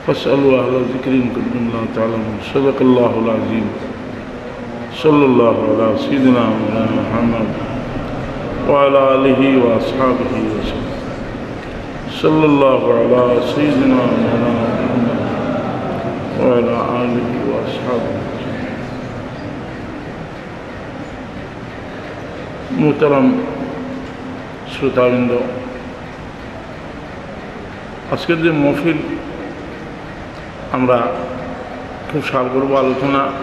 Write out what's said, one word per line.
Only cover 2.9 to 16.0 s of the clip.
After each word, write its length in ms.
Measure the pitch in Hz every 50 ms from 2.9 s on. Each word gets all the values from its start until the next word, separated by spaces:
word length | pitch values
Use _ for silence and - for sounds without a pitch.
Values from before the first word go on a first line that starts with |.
| 127 123 120 113 107 110 113
العظيم. 440 | 113 110 110 104 101 110 113 104 107 - - - - - - - - - - - - - - - - - - - - - - - - - - -
صلى 220 | 156 151 147 143 135
الله 260 | 123 120 120 113 110 - 107 110
على 180 | 110 110 113 110 104 - -
سيدنا 380 | - 143 139 131 131 123 120 117 110 110
مولانا 420 | 110 110 107 107 110 110 110 110 -
محمد 460 | 104 - 110 113 117 117 117 113 110 104 - - - - - 120 - - - - - - - - - - - - - - - - 131 -
وعلى 300 | 143 143 143 139 139 139 135 135 135
آله 260 | 131 131 135 127 120 135 135 135 127 120
وأصحابه 680 | 117 113 110 - - - 131 131 127 123 - 120 - 127 110 110 107 107
وسلم. 420 | 104 98 95 - - - - - - - - - - - - - - - - - - - - - - - - - - - - - -
صلى 240 | - 160 156 156 156 151
الله 300 | 143 143 139 135 131 120 113 120 120 113
على 260 | 113 117 123 127 123 123 123 120 - - -
سيدنا 460 | 147 147 147 139 131 135 135 131 127 123 120
مولانا 400 | 117 117 117 113 123 117 117 117 117 117
محمد 580 | 113 117 120 117 - 127 127 127 117 117 120 - - - - - - - 127 - - - - - - - - -